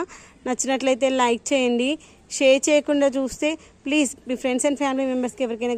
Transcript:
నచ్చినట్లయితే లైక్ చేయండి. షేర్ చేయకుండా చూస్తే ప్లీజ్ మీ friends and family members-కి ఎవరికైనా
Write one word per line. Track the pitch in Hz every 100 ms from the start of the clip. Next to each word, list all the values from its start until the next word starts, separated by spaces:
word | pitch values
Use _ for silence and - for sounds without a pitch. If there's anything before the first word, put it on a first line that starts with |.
| 349 - - - -
నచ్చినట్లయితే | 254 240 269 262 254 269 262
లైక్ | 247 233 -
చేయండి. | 277 247 240 254 302 - - - -
షేర్ | 269 269 294
చేయకుండా | 294 285 294 277 262
చూస్తే | 262 - 294 320 - _ -
ప్లీజ్ | 302 285 - -
మీ | 254 262
friends | 254 294
and | 277
family | 277 262 269
members-కి | 254 247 - 254
ఎవరికైనా | 226 240